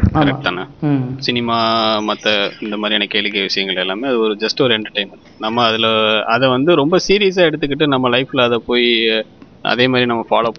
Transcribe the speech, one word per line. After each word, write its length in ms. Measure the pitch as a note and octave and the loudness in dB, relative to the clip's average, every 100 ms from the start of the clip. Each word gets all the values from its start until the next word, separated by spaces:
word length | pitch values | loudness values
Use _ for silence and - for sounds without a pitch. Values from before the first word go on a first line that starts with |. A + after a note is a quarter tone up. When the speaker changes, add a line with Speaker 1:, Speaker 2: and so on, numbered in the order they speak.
| - | 2
Speaker 1:
ஆமா. 0 | |
Speaker 2:
கரெக்ட் 280 | D#3 C#3+ C3+ | 2 0 0
தானே? 200 | C3+ F2+ F#2 - | -4 -4 -8 -4
Speaker 1:
ம். 360 | D3+ C#3+ B2+ C3 | 0 0 -2 -6
Speaker 2:
சினிமா, 400 | - A#2+ A#2 A#2 A2+ A2+ A2 G#2+ | -4 -2 0 0 2 2 0 0
மத்த 520 | G#2 G#2 A2 G#2 G2+ - | -2 -2 0 0 -2 -4
இந்த 160 | A2 G#2 | -8 -4
மாதிரியான 280 | G#2 G#2+ G2+ | -2 -2 0
கேளிக்கை 280 | G#2+ G#2 G#2 | -2 -2 -2
விஷயங்கள் 400 | F#2+ - F#2+ F#2 | -2 -2 -4 -4
எல்லாமே 260 | F#2 G2 C#3 | -4 -4 -2
அது 120 | B2 | 0
ஒரு 180 | A2 G#2 | 0 -2
just 220 | G#2+ - | -4 -2
ஒரு 160 | C3+ A2 | 0 0
என்டர்டெயின்மெண்ட். 480 | G#2+ G#2+ F#2+ - - - | -2 -6 -8 -12 -20 -10
நம்ம 240 | A2 A#2 | -4 0
அதுல 240 | A#2 A2 A2+ A2 G#2+ G#2+ | 0 2 0 2 2 0
அதை 260 | G#2 A#2 C3 | 0 2 2
வந்து 260 | B2+ D3 E3+ | 2 2 2
ரொம்ப 220 | C#3+ F3+ - | 2 0 2
சீரியஸா 440 | G3 G3 F#3 E3+ | 2 2 2 2
எடுத்துக்கிட்டு 360 | D3+ D3+ C#3+ D3+ | 2 -4 0 0
நம்ம 220 | C3 B2+ | 2 2
லைஃப்ல 340 | A#2+ C3+ C#3 | 0 0 0
அதை 180 | A#2+ A#2+ - | 2 0 0
போய் 440 | B2 A#2+ A#2 A2+ A2 G#2+ - - - | 0 2 2 2 0 -4 -12 -20 -8
அதே 260 | G2 A2 B2+ | -4 0 2
மாதிரி 180 | B2+ B2 | 2 0
நம்ம 200 | A#2 G#2+ | -2 0
ஃபாலோ 200 | A2 A#2 | 0 0